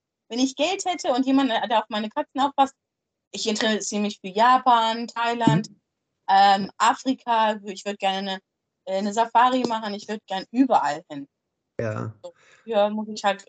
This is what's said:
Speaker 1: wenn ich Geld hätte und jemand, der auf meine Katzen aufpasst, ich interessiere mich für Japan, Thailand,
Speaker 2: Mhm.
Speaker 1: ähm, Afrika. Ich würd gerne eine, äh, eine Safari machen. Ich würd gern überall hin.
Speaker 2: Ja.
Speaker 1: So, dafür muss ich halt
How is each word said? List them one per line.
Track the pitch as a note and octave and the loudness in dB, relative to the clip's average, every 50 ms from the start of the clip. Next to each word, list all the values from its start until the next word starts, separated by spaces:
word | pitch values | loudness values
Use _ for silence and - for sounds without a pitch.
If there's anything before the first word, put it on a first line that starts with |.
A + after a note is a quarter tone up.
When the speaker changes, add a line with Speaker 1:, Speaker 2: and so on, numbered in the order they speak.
| _ _ _ _ _ - | _ _ _ _ _ -8
Speaker 1:
wenn | A3 B3+ | -4 0
ich | C4 C4 - | 0 0 0
Geld | - C#4+ E4+ G4 G4 - | 0 -2 0 -2 -2 -4
hätte | F#4 F4 - - E4 B3+ | -4 -4 -4 -2 -2 0
und | B3 C4 | 0 2
jemand, | C4 C4+ C4+ C#4 A#3+ | 2 2 2 2 2
der | A3+ G#3 G3+ G#3+ A#3+ G#3+ | 0 0 -2 0 0 0
auf | A3+ - | 0 -2
meine | A#3 G#3+ A3 G#3+ | -4 -6 -4 -4
Katzen | - D4 D4+ _ - C#4 | -4 -6 -6 _ -2 -2
aufpasst, | C#4 C4+ - - C4+ C4+ - _ _ _ _ _ _ _ _ _ _ _ | -2 0 2 2 0 0 0 _ _ _ _ _ _ _ _ _ _ _
ich | - G3 - | -10 -6 -4
interessiere | A3 G#3+ G#3+ A#3 A3 G#3+ G3+ G#3 - G#3+ G#3 | -2 -2 0 0 0 0 -2 -2 -4 -4 -4
mich | G#3 G3+ G#3 - | -4 -4 -6 -8
für | - F#3 | -12 -6
Japan, | F3+ G#3 A3+ B3 B3+ B3+ B3+ C4 A#3+ A#3 A3+ A3+ A3+ A#3 A#3+ | 0 4 4 6 6 4 4 4 4 4 4 2 -2 -4 -6
Thailand, | A3+ - A#3 A#3 A#3 A#3+ A#3+ A3+ A3+ - F3+ A3 - | -8 -6 -4 -4 -2 -2 2 2 2 2 2 -2 -6
Speaker 2:
Mhm. | - _ _ _ _ _ _ _ _ _ _ - | -12 _ _ _ _ _ _ _ _ _ _ 2
Speaker 1:
ähm, | G3 G3 G3 G3+ G3 G3 G3 - - | 4 6 6 6 4 2 0 -6 -4
Afrika. | - G#3 A#3 C4 - - C4+ B3+ - - B3 A#3 A3 A3 G#3+ G#3+ G#3 G3 | 0 2 2 2 0 -2 -4 -4 -4 -2 -2 0 2 2 0 0 -4 -8
Ich | G#3 G3 G3 - | -14 -12 -10 -8
würd | G3+ G3+ - | -10 -6 -4
gerne | G3+ F#3+ F#3+ | -2 -2 -2
eine, | F#3+ G3 G3 F#3+ F#3+ _ _ _ _ _ _ _ _ - | -2 -4 -6 -8 -8 _ _ _ _ _ _ _ _ -10
äh, | F#3 F#3+ | -6 -4
eine | G3 G#3 G3+ G3+ | -4 -2 -2 0
Safari | A3+ A3+ A3+ - A#3 B3 B3+ B3+ B3+ B3 | -2 -2 2 4 4 4 4 2 0 -2
machen. | A#3+ A3+ A3 A3+ G#3 G3+ | -2 -4 -6 -6 -8 -8
Ich | G#3 - | -10 -10
würd | - G#3+ G#3+ _ | -10 -12 -10 _
gern | - F#3+ F#3+ - - | -8 -8 -8 -8 -4
überall | - B3 C#4 A#3+ G#3 D3+ C#3+ D3 D3 D#3+ - - | 0 2 2 4 4 2 2 0 -4 -6 -8 -14
hin. | D3+ C#3 C#3 - _ _ _ _ _ _ _ _ _ - | -14 -14 -14 -16 _ _ _ _ _ _ _ _ _ -6
Speaker 2:
Ja. | A#2 A2 G#2+ A#2 A#2+ A2+ G#2+ _ - | -6 -4 -4 -6 -8 -8 -10 _ -18
Speaker 1:
So, | - - _ _ _ _ _ - | -20 -20 _ _ _ _ _ -10
dafür | A3+ A3+ G3+ G3+ G#3 | -4 0 2 2 2
muss | G#3+ G#3+ G#3+ G#3+ | 0 -4 -8 -8
ich | G#3+ G#3+ - | -8 -4 -2
halt | G3+ G3 G3 - | -2 -2 -4 -6